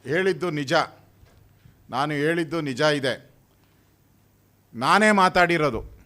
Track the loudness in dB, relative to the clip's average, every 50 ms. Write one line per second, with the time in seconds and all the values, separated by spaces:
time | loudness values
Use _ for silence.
0 | -8 -4 -2 0 0 0 -2 -2 -4 -6 -4 -6 -4 0 0 0 0 -2 -8 -20
1 | _ _ _ _ -20 _ _ _ _ _ _ _ _ -20 _ _ _ -8 -4 -4
2 | -2 -2 -2 -2 -2 0 0 -2 -4 -4 -6 -6 -6 -6 -4 0 0 0 0 0
3 | -2 -4 -4 -6 -10 -20 _ _ _ _ _ _ _ _ _ _ _ _ _ _
4 | _ _ _ _ _ _ _ _ _ _ _ _ _ _ -10 -4 0 2 4 4
5 | 4 4 4 4 4 4 4 4 2 4 2 0 0 0 -2 -4 -10 -10 -20 -20
6 | -20